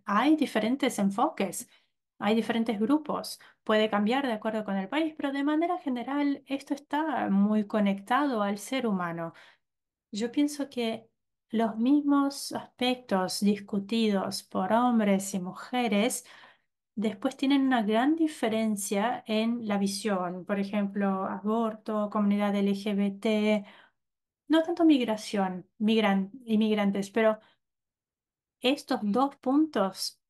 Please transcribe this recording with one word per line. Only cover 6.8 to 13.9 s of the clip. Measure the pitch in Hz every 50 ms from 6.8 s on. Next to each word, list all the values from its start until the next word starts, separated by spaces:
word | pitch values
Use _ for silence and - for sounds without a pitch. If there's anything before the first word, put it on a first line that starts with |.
| - _ - 294 311 320 262 226 208 208
muy | 196 196 202 208 214 214 208
conectado | 208 - 214 202 196 190 196 - - 240 269 294 285 254 214 202
al | 202 208 208
ser | - - 262 262 247
humano. | 226 202 190 180 170 170 170 165 165 - - - - _ _ _ _ _ _ _ _ _ _ _ _
Yo | - 196 226 240
pienso | 240 294 294 294 294 - 277 277
que | - 247 233 226 226 226 - _ _ _ _ _ _ _ _ _
los | - 220 226 220 202
mismos | 220 233 254 294 294 294 285 285 285 277 277 277 - - -
aspectos | 262 226 - - _ - 247 247 254 254 254 - 196 190 185 180 - -
discutidos | 208 202 202 202 - - - 202 196 196